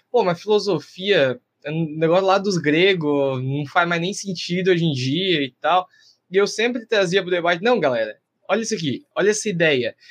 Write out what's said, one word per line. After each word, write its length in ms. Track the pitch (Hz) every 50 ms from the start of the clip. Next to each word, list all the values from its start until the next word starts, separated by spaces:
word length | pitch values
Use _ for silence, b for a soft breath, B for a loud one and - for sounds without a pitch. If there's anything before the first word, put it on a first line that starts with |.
| B -
"Pô, 120 | - 240
mas 200 | 202 180 170 175
filosofia, 1000 | - 208 214 208 185 202 175 143 - - - 180 185 202 196 160 139 127 123 - _ _ _ _ -
é 60 | 147
um 260 | 156 165 165 151 151
negócio 300 | 160 165 160 170 190 190
lá 100 | 190 190
dos 220 | 202 190 208 185 165
gregos, 840 | 135 147 147 165 185 202 190 170 151 147 147 143 139 135 131 127
não 220 | 131 135 139 147 147
faz 240 | 135 - 180 170 175
mais 120 | 175 165
nem 100 | 170 190
sentido 580 | 208 - - 196 175 165 - - 175 190 175 190
hoje 140 | 180 170 170
em 80 | 160
dia 480 | 139 127 127 131 143 175 196 190 170 147
e 100 | 139 127 _ _
tal." 300 | - 151 175 185 180 b b b b b b b b -
E 60 | 180
eu 100 | 196 202
sempre 380 | 202 - - 226 240 247 247 220
trazia 360 | - 226 202 190 165 185 196
pro 80 | 175 180
debate, 320 | 185 175 165 175 175 165
"Não, 180 | 202 247 254 202
galera, 380 | 151 135 123 113 110 107 - _ _ _ _ _ _
olha 140 | - 196 220
isso 140 | 226 226 220
aqui, 320 | 165 165 135 113 - _ _ -
olha 140 | 156 180 208
essa 180 | 208 208 - 214
ideia." 480 | 180 165 170 156 143 127 117 110 - B B B